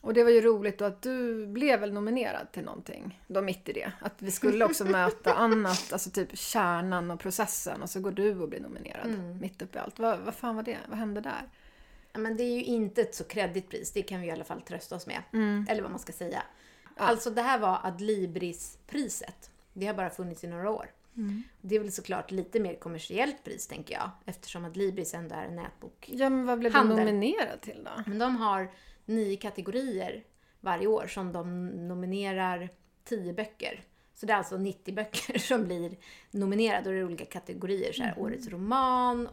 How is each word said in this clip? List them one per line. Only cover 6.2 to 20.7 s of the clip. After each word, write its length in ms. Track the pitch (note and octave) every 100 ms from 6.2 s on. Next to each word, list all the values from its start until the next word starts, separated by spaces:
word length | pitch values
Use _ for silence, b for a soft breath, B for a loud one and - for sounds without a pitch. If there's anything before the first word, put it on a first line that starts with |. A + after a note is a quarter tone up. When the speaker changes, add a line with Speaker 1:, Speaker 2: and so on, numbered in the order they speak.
| F3+ G#3+
Speaker 1:
kärnan 720 | - A#3 F#3 E3+ F3+ F3+ E3+
och 100 | E3+
processen. 640 | F#3+ F#3 G#3 - - -
Och 80 | F3+
så 100 | F#3+
går 100 | G3
du 300 | F#3+ G#3 F#3+
och 80 | D#3
blir 120 | -
nominerad 460 | - - - - A#3
Speaker 2:
Mm. 320 | G#3+ F3 F3+
Speaker 1:
mitt 240 | F#3 -
uppe 160 | F#3 -
i 20 |
allt. 180 | - -
Vad, 200 | A3+ F#3
vad 140 | -
fan 220 | A3+ B3 A3
var 60 |
det? 160 | A3+ A3+ -
Vad 100 | G#3+
hände 220 | A3 G#3
där? 280 | A#3 - C4 b b b b b b
Speaker 2:
Ja, 60 | -
men 180 | A3 A3+
det 60 |
är 140 | B3 A#3+
ju 60 |
inte 380 | A#3+ A#3 G#3 G#3+
ett 120 | A3+
så 100 | -
kreddigt 460 | - G#3+ G3 F3 F#3
pris. 220 | - G#3+
Det 100 | G#3
kan 180 | F#3+ F#3+
vi 60 | F3
i 40 |
alla 140 | D#3+
fall 160 | D#3+ -
trösta 340 | - F3 - F3
oss 100 | -
med. 160 | - F3+
Speaker 1:
Mm. 340 | A3+ G#3+ G#3 G#3
Speaker 2:
Eller 120 | G#3+
vad 80 | F#3+
man 100 | -
ska 120 | -
säga. 300 | - F3 - - B B B B -
Speaker 1:
Ja. 60 |
Speaker 2:
Alltså, 260 | G3+ A3+ A#3+
det 120 | A3
här 160 | A#3+ B3+
var 220 | G#3 F#3
Adlibris-priset. 1700 | F#3 F3 G#3 G#3 F3+ E3+ F3+ E3+ - - - C#4+ B3 - - - - - _
Det 140 | - G3
har 80 |
bara 160 | G3 F#3
funnits 340 | - F3+ E3+
i 20 | E3+
några 240 | E3+ F#3+